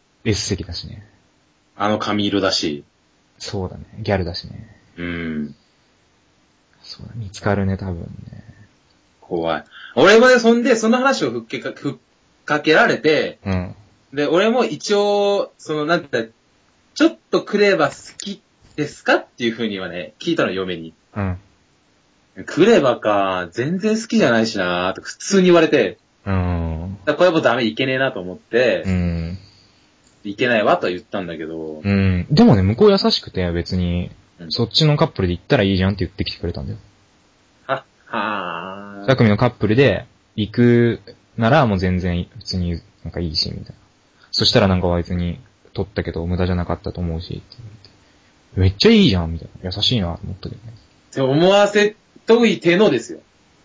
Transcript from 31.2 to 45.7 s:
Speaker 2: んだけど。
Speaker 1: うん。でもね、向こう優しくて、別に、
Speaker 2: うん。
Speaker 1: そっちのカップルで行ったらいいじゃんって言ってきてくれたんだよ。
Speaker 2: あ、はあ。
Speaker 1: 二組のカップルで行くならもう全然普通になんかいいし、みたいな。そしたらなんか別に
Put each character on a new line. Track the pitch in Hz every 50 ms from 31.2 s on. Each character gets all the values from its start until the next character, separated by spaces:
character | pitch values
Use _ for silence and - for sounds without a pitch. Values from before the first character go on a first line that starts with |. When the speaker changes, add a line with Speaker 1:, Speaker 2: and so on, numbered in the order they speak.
Speaker 2:
ん | 92 85
だ | 82 78
け | 80
ど。 | 78 82 80 78 78 78 78 87
Speaker 1:
う | 101
ん。 | 101 98 98 95 92 90 87 -
で | - 156 240
も | 233 143
ね、 | 95
向 | 92 98 113
こ | - 214
う | 104
優 | 98 -
し | - 226 - -
く | - -
て、 | - 95 90 87
別 | 85 85 82 - 98
に、 | 92 90 87 87 87 87 - - - _ _ _ -
Speaker 2:
う | 85
ん。 | 80
Speaker 1:
そ | - - 120
っ | 113
ち | - - 156
の | 151 147
カ | 147 165
ッ | 156
プ | - - 95
ル | 87
で | 90
行 | -
っ | -
た | - 147 127
ら | 101
い | 98 98
い | 92
じ | 92
ゃ | 95
ん | 101
っ | 95
て | 92
言 | 85
っ | -
て | - 98
き | - -
て | -
く | - 87
れ | -
た | 76
ん | 69 -
だ | 107
よ。 | 104 - _ _ _ _ _ _ _ _ _ _ _ _ _ _ _ _ -
Speaker 2:
あ、 | 135
は | - - _ _ _ _ - 120 113 101 107 107 101 90 87 85 85 87 95 95 101 101 101 101 -
あ。 | - -
Speaker 1:
二 | 131
組 | - 120 107
の | 104 -
カ | 123 120
ッ |
プ | - - - 101
ル | 110
で | 127 143 120 92 - - - _ _ _ _ _
行 | 107 104 101
く | - 120 120 120 120 120 120 117 107 - - - - _ _ _ _ -
な | 117 113
ら | 143 160 139
も | 113 101
う | 92
全 | 92 90 92 90
然 | 85 90 87 87 90 - - 107
普 | -
通 | - - 92
に | 87 87 85 82 - _ _ _ -
な | 85
ん |
か | - 82
い | 87 80
い | 80
し、 | - - -
み | - - -
た | - -
い |
な。 | _ _ _ _ _ _ _ _ _ _ _
そ | - - 110
し | -
た | - 123
ら | 104 95
な | 92
ん | 90
か | 90 87 87
別 | 87 85 - 90
に | 87 87 87 82 - - _ _ _ _ _